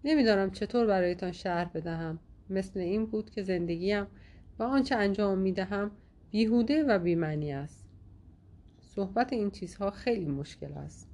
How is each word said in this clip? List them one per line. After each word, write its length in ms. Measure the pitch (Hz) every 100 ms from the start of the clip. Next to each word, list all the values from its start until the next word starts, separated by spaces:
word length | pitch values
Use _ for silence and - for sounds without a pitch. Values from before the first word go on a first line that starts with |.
نمی‌دانم 460 | 285 311 226 202 196
چطور 360 | 190 208 240 226
برایتان 460 | 190 180 180 185
شرح 380 | 175 190 175 175
بدهم. 440 | 170 170 165 165 165 - - -
مثل 300 | 190 190 196
این 260 | 175 208 220
بود 240 | 220 214
که 120 | -
زندگیم 640 | 190 180 170 170 185 208 202 - - - - -
و 40 |
آنچه 340 | 233 269 262 240
انجام 420 | 202 196 208 190
می‌دهم 520 | 190 185 190 202 208 208 - - -
بیهوده 540 | 214 220 240 226 302
و 140 | 285 202
بی‌معنی 540 | 175 170 156 151 147
است. 320 | 139 147 - - - - - - - - - - -
صحبت 520 | - - 190 208 254
این 180 | 240 202
چیزها 400 | - 180 - 202
خیلی 360 | 196 254 226 160
مشکل 460 | 139 143 - 143
است. 360 | 143 147 - -